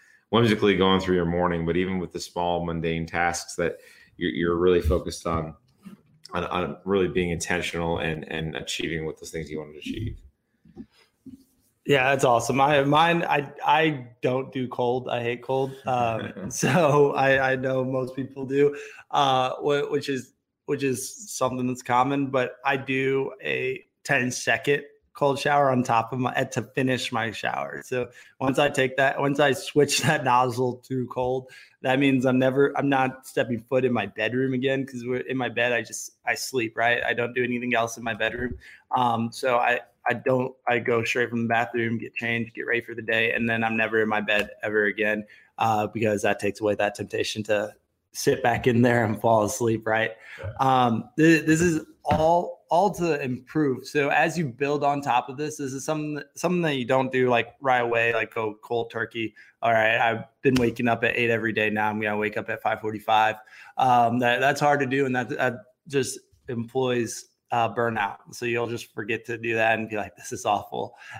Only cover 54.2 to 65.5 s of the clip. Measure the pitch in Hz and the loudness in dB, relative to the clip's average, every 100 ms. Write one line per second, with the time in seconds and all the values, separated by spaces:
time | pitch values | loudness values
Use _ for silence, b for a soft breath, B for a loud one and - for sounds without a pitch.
54.2 | 165 165 139 117 143 147 143 143 139 120 | 2 0 -4 -2 -2 0 0 0 0 0
55.2 | - 131 151 151 135 131 156 156 151 147 | -2 -6 -8 -6 -8 -6 -6 -4 -6 -8
56.2 | - - 175 180 160 135 120 131 131 127 | -12 -4 0 2 0 0 2 2 2 2
57.2 | 123 117 117 - 135 123 117 117 117 113 | 4 2 0 -2 0 2 2 2 2 2
58.2 | 107 117 107 107 - 117 117 113 110 117 | -2 -4 -4 -6 -4 -4 -2 -6 -6 -6
59.2 | 107 B B _ 117 113 110 120 117 113 | -8 B B _ 2 4 4 4 2 0
60.2 | - _ 135 127 117 117 120 117 117 - | -6 _ 2 4 2 0 0 2 0 2
61.2 | 117 113 113 107 107 107 107 107 107 104 | 2 0 0 0 0 0 -2 -2 -2 -2
62.2 | 107 110 107 107 110 110 110 107 - 110 | -2 -4 -6 -4 -4 -2 -4 -6 2 4
63.2 | 110 110 B B B - 131 123 117 123 | 2 0 B B B 0 4 4 4 2
64.2 | 120 123 135 143 147 143 131 135 135 127 | 2 2 2 2 2 2 2 0 0 -2
65.2 | 117 - 127 | -4 -2 -2